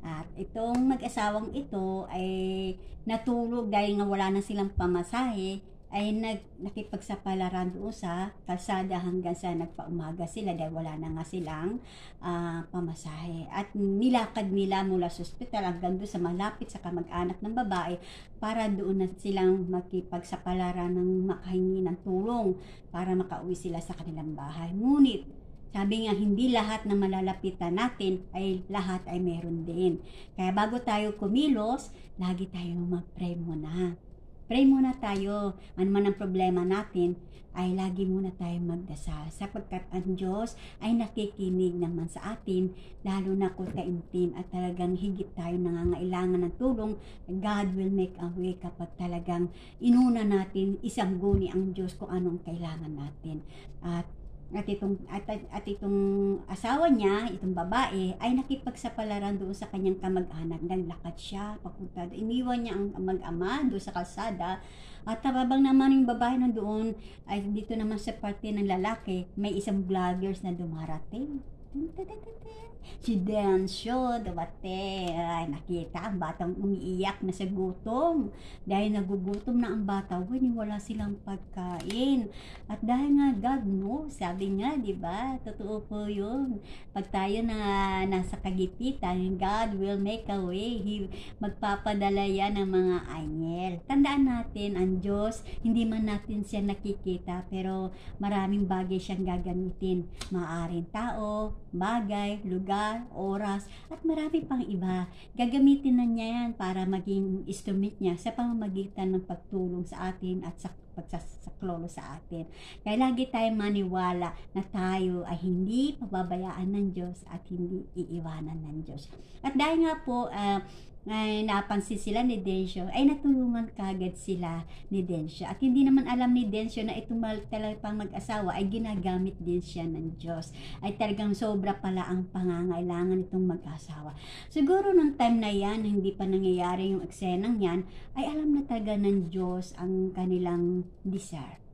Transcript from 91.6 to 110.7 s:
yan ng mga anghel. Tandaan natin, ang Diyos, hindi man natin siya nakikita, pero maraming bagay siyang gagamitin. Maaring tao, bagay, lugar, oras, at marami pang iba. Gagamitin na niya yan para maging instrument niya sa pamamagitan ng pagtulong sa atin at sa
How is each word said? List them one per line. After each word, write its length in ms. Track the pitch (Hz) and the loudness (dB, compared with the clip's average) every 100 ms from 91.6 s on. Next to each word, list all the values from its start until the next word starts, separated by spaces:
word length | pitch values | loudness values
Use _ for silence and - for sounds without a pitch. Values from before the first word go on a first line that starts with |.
| 208 202 214 208 196 196 196 | 0 0 2 2 4 4 2
yan 320 | 196 196 202 | 2 2 2
ng 80 | 190 | 4
mga 300 | 185 185 180 - 160 | 6 6 2 -2 -6
anghel. 580 | 151 156 165 170 185 175 - | -4 -2 -2 -2 -2 -4 2
Tandaan 400 | 277 277 277 269 | 6 6 6 4
natin, 480 | 240 226 208 202 185 | 4 -2 -4 -2 2
ang 240 | 185 185 | 2 2
Diyos, 480 | 202 202 214 226 - - | 0 2 0 -2 -8 -2
hindi 240 | 226 233 226 | 2 4 4
man 160 | 220 | 2
natin 400 | 214 202 - 208 | 0 0 -2 -6
siya 240 | 202 208 202 | -2 -2 0
nakikita, 800 | 196 202 196 185 180 185 180 180 | -2 -2 -2 -2 -4 -2 -6 -4
pero 480 | 190 190 190 190 - - - | -4 -2 -2 -4 -6 -12 -4
maraming 480 | 202 202 190 202 190 | 0 0 2 2 2
bagay 320 | 185 185 185 | 0 0 -2
siyang 240 | 180 185 | -2 -4
gagamitin. 800 | 190 180 180 180 185 - 190 180 170 - - 185 | -2 -2 -2 -2 -2 -2 0 0 -2 -10 -4 -4
Maaring 560 | 165 170 165 175 170 | -2 -2 -2 -2 -4
tao, 640 | 214 240 214 208 214 214 - - | -4 -2 -2 -2 -2 -2 -4 -6
bagay, 680 | 180 190 240 202 202 202 208 202 | -2 0 0 0 0 -2 -2 -2
lugar, 600 | 180 190 196 214 226 240 | -2 0 0 0 -2 -8
oras, 520 | - 190 196 208 202 - - - | -6 -2 -2 -2 -2 -6 -16 -14
at 120 | 320 | -4
marami 440 | 330 311 302 320 - | 0 0 0 -2 0
pang 160 | 254 | -2
iba. 480 | 220 190 185 180 175 - - - | 0 -2 0 0 -2 -8 -14 -2
Gagamitin 600 | 240 269 277 277 269 247 | 2 8 10 8 6 4
na 40 | 240 | 4
niya 220 | 226 226 240 | 2 0 0
yan 80 | 240 226 | -2 -2
para 280 | 185 185 185 | -2 0 2
maging 600 | 190 190 196 190 190 185 | 0 2 0 2 0 -4
instrument 520 | 190 - 196 202 - | -6 -2 0 0 0
niya 160 | 190 175 | 0 0
sa 160 | 233 | -2
pamamagitan 800 | 226 240 233 208 190 196 - 190 | -2 0 0 -2 -4 -6 -2 0
ng 100 | 185 185 | 0 -2
pagtulong 600 | 175 - 196 185 180 175 | -10 -4 -2 -2 -2 -6
sa 280 | - 185 | -6 -6
atin 280 | 185 185 185 165 | -4 -4 -2 -4
at 120 | - | -10
sa 160 | 180 | -12